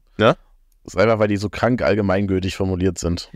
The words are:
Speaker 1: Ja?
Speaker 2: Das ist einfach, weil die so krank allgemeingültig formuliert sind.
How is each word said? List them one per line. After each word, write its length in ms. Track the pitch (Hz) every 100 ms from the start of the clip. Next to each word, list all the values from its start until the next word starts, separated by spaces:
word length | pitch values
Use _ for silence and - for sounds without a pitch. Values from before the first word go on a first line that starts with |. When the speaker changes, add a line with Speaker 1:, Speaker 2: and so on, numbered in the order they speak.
| _ -
Speaker 1:
Ja? 180 | 107 160 _ _ _ _
Speaker 2:
Das 100 | -
ist 60 | -
einfach, 180 | 107 110
weil 100 | 107
die 100 | 104
so 100 | 101
krank 320 | - 113 123
allgemeingültig 720 | 73 104 101 92 101 95 92
formuliert 440 | - 95 90 92 87
sind. 320 | 85 87 -